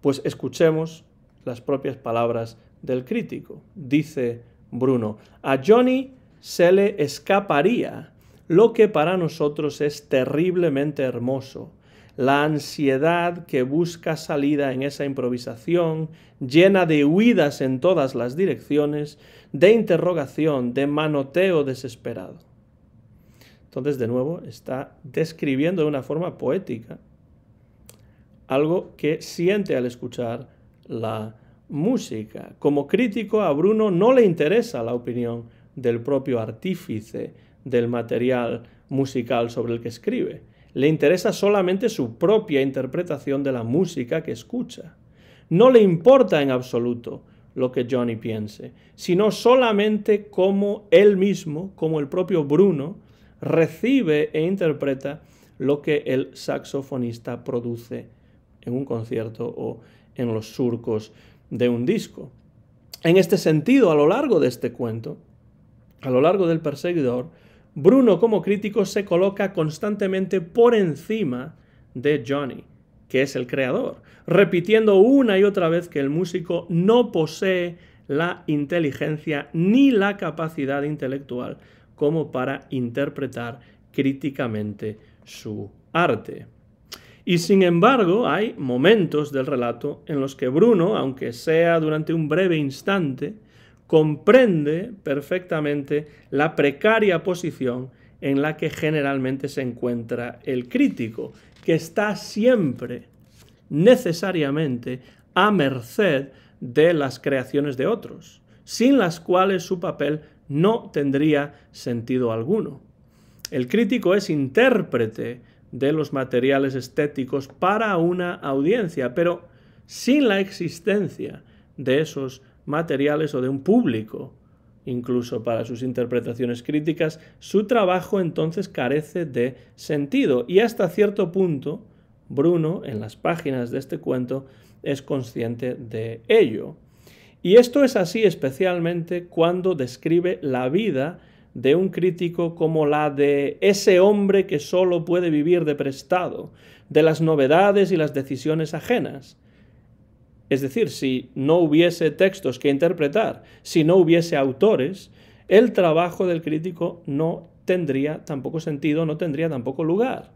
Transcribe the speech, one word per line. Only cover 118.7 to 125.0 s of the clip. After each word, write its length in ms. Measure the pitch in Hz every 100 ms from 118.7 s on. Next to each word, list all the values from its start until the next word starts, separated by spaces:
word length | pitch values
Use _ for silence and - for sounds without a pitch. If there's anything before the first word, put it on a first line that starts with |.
| 240 190 165 123
pero 340 | 123 170 175 - _ _ _ _
sin 420 | - - 285 262
la 120 | 196
existencia 1000 | 196 - 170 - - 202 190 - - - _ _ _ -
de 240 | 131 131
esos 400 | 156 - 135 127 _ _ -
materiales 680 | 147 165 135 143 147 156
o 60 | 143
de 80 | 127
un 140 | 135
público, 720 | 135 233 208 110 107 - 131 - _ _ _ _
incluso 580 | - 123